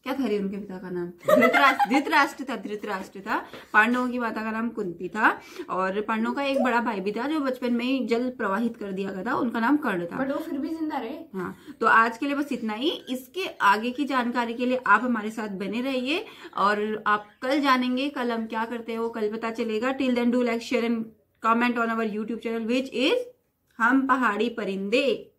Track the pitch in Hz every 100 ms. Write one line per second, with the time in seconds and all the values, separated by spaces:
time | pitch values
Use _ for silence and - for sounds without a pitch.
0 | 254 262 240 208 196 196 - 185 180 180
1 | 175 - 539 605 - - 349 - 403 269
2 | 285 311 277 - 269 226 202 208 208 190
3 | 190 202 202 277 - - - 214 220 247
4 | 254 247 226 220 220 220 233 226 190 165
5 | 185 214 254 - - - 320 180 190 190
6 | 208 220 233 247 277 269 247 233 226 208
7 | 190 214 269 320 269 262 247 233 247 269
8 | 214 233 254 254 214 190 233 233 202 190
9 | 196 196 208 294 247 226 226 294 262 185
10 | 170 190 269 302 320 269 302 320 311 277
11 | 226 311 - 190 185 190 - - 226 220
12 | 226 233 285 277 285 247 226 214 285 480
13 | - 254 - 359 381 - 202 202 240 247
14 | 277 269 240 240 233 233 247 254 - 214
15 | 247 233 208 220 214 190 196 220 262 262
16 | 254 330 440 - 339 - 196 208 214 214
17 | 214 208 - _ 254 294 277 262 254 254
18 | 285 285 240 226 220 226 226 233 226 226
19 | 233 233 214 220 226 226 226 214 247 262
20 | 262 247 240 247 240 233 - 233 233 233
21 | 220 _ _ _ 226 233 240 240 226 226
22 | 226 208 220 226 226 226 226 247 269 -
23 | 277 494 494 - _ _ _ - 233 269
24 | 269 269 240 208 233 233 196 190 196 240
25 | 277 208 -